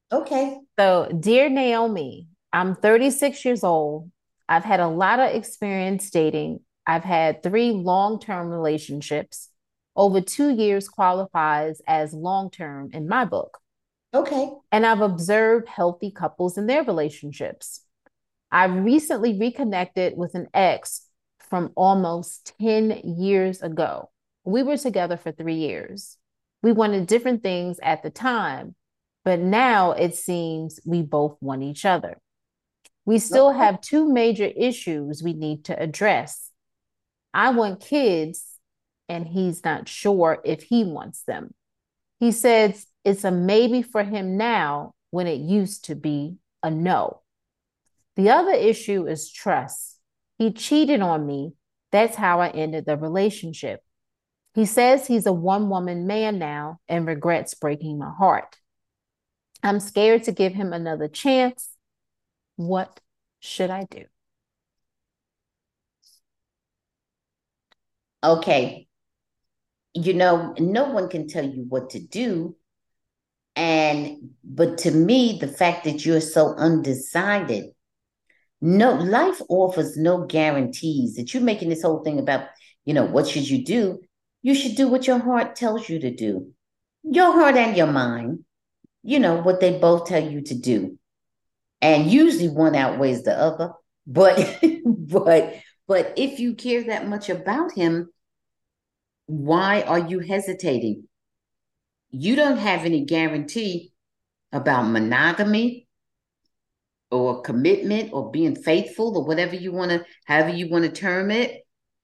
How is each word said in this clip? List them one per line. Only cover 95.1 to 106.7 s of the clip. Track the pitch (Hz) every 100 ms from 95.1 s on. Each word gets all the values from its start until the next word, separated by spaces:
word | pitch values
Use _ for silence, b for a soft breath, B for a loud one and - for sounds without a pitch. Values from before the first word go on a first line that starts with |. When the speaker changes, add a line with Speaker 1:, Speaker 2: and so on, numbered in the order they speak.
| 175 165 160 - B B _ -
Speaker 1:
but | 190 160 -
if | 269 269
you | 240
care | 214 254 240
that | 233 214 202
much | 208 -
about | 180 - 247 349
him, | 208 170 165 175 _ _ _ _ _ _ _ _ _ _ _ -
why | 156 139 165 190 202
are | - 170
you | 165 180
hesitating? | 165 196 196 175 170 123 117 101 - _ _ _ _ _ _ _ _ _ _
You | 131 165 277
don't | 294 240
have | 202 175
any | 165 160
guarantee | 135 165 160 151 143 233 214 175 - _ _ _ _ _ _
about | 139 135 127
monogamy | 110 113 110 123 156 175 208 208 240 240 _ _ _ _ _ _ _ _ _